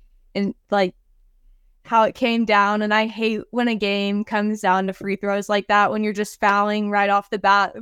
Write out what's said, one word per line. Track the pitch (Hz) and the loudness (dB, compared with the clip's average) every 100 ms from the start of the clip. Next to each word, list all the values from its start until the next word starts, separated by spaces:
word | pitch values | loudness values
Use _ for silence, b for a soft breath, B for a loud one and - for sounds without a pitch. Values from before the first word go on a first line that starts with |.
| _ _ _ | _ _ _
and, | 202 196 - - | -6 -4 -6 -4
like, | 202 185 - _ _ _ _ _ _ _ _ | 0 0 -4 _ _ _ _ _ _ _ _
how | - 226 | -2 2
it | 214 | 2
came | - 254 233 | 0 -2 0
down. | 226 208 202 208 | 2 2 2 0
And | 214 | 0
I | 214 220 | 0 0
hate | 214 226 214 - | -2 -2 -2 -6
when | 233 240 | -2 -2
a | |
game | 220 202 202 202 202 | 0 -2 -2 -2 -2
comes | 214 214 214 214 | -2 -2 -2 -2
down | 196 190 190 | 0 2 0
to | |
free | 190 196 190 | -6 -6 -4
throws | 202 202 196 | -2 -4 0
like | 208 196 | -2 2
that, | 208 202 | 2 2
when | 214 | 0
you're | 214 | -4
just | 196 208 - | -4 -6 -2
fouling | 208 202 208 214 208 | 0 2 0 -2 -2
right | 202 202 | 0 2
off | 202 - | 0 0
the | 208 | -2
bat, | 196 202 196 - | 2 2 2 -4